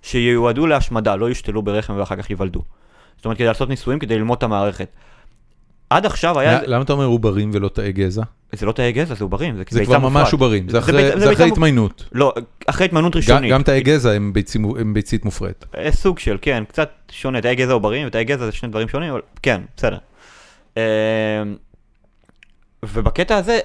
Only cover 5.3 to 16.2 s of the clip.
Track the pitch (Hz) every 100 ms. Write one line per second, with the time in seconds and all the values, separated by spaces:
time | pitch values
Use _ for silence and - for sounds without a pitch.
5.3 | _ _ _ _ _ _ 143 202 - 165
6.3 | 160 139 - - 120 135 143 135 117 110
7.3 | 98 104 104 98 - 101 95 95 98 110
8.3 | _ _ 104 104 113 120 120 165 110 101
9.3 | 98 160 107 95 117 104 135 131 143 139
10.3 | 143 131 104 92 113 117 135 139 165 208
11.3 | 139 165 - 160 127 104 - - 123 139
12.3 | 120 120 _ - 143 185 165 160 170 110
13.3 | 127 131 131 143 135 131 151 120 104 101
14.3 | 98 98 113 104 110 110 107 98 113 107
15.3 | - 92 87 - - 156 - 196 175